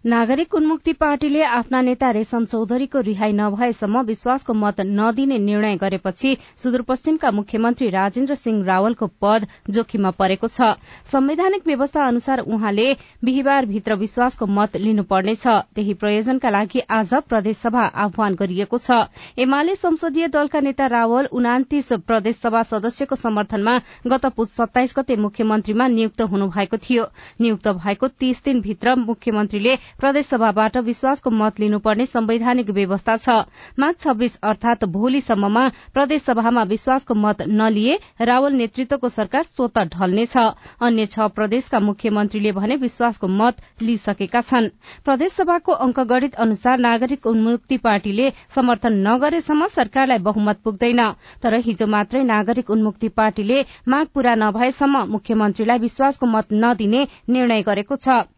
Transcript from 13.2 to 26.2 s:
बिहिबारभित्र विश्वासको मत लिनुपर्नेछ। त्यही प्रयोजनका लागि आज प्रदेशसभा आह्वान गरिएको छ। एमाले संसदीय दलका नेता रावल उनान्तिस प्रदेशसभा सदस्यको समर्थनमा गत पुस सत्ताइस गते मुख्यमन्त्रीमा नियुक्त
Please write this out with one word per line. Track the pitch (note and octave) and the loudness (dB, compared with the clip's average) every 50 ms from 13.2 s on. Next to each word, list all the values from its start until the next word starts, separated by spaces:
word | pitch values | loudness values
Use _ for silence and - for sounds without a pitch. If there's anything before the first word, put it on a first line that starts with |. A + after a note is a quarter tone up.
| - | -2
बिहिबारभित्र | A#3+ B3+ C#4 C4 C#4 C#4 C4+ B3+ G#3 G3 G#3+ F#3+ G#3+ G#3+ | 0 0 2 2 2 2 2 2 0 -2 -4 -2 -2 -2
विश्वासको | F#3+ G#3+ G#3 - B3 A#3+ B3+ - - A#3 | -2 -2 -4 0 0 0 0 0 -2 -2
मत | G3 G3+ G3+ G#3 G#3 - | 0 0 0 0 0 -2
लिनुपर्नेछ। | - G3 A3 A3 G#3 F#3+ - G3 F#3+ F#3 G#3 A3+ G#3 - | -2 0 0 0 0 0 0 0 0 2 0 -2 0 2
त्यही | B3 A3 G3 - _ _ G#3+ G#3 G#3 G3+ | 2 2 2 0 _ _ -4 -2 -2 -2
प्रयोजनका | - G#3 G#3 G#3 G#3+ A3 B3 C4 C4 - A#3+ | -2 0 0 0 0 0 0 -2 0 0 0
लागि | G#3 G3+ G#3+ F#3+ - B3+ - - | 0 0 -2 0 -4 -4 -2 0
आज | A3 A3 A3 E3+ B3 | -2 -2 0 0 0
प्रदेशसभा | C#4+ D4+ - A#3+ A3 F#3 G#3+ G#3+ - - A#3 A3 B3 | -2 0 0 -2 0 0 -2 -4 -2 -4 -2 0 0
आह्वान | A3+ A3+ - - G#3 G#3 F3 - G#3+ G3+ F#3+ | 0 0 0 -2 -4 -2 0 -2 0 0 0
गरिएको | - G3+ F#3 F3+ F#3 G3+ - A#3 B3 | -2 -2 -2 -2 -4 -4 -2 -4 -4
छ। | - - B3 A#3 G#3 - _ - - - _ - | 0 2 2 2 2 0 _ -20 -20 -14 _ -2
एमाले | B3+ B3+ C#4 C#4+ D4+ E4+ G4 | 0 2 2 2 2 0 -2
संसदीय | - - F4 E4 D#4 E4 E4 C4+ D#4+ E4 E4 | 0 0 0 0 0 -2 -2 -2 0 -2 0
दलका | C4+ D4 D4 D4 - D4+ | 0 0 0 0 0 -2
नेता | C#4 C#4 C4 - C4+ | -2 -2 0 0 0
रावल | B3+ A#3+ A#3 A#3 A3+ A#3 B3+ C#4+ - | 0 2 2 2 2 2 0 0 -2
उनान्तिस | - B3 A#3+ A#3 A#3+ B3+ C4+ - D4 C#4+ B3+ - A#3+ G3 E3+ | -2 -2 0 2 2 0 0 0 -2 -4 0 -2 -4 -4 0
प्रदेशसभा | - A3+ A3 F#3+ A3 A#3 - - A#3 A3 A3+ | 0 0 0 0 -2 -4 -2 -2 0 0 0
सदस्यको | A3+ - A3+ G#3+ G3 A#3 - - C#4 C4+ C4+ | 0 0 -4 -4 -4 -4 -4 -4 -4 -4 -4
समर्थनमा | - - A#3 G#3+ G#3 G#3 - A3+ G#3 G3+ A3 B3 A#3+ - - - - - | -4 -2 -2 -2 -2 -4 -4 -4 -2 0 0 0 0 -2 -6 -20 -10 -2
गत | B3 C4 B3+ - | -2 -2 0 0
पुस | C4+ - - A3+ G3+ - | -2 -2 -2 -4 -4 -2
सत्ताइस | - A#3 A3 _ B3+ B3+ B3 - | -4 -4 0 _ 0 0 0 -2
गते | C#4 C4 - B3 | -4 -2 0 0
मुख्यमन्त्रीमा | G#3 G#3 G3+ G#3 - A3+ A3 G#3+ G#3+ G#3+ G#3 G#3+ A3+ B3 B3+ | 0 0 -2 -2 -2 -2 0 0 0 -2 -2 0 0 2 2
नियुक्त | A#3+ A3 A3+ G#3+ - - | 2 2 0 -2 -2 -4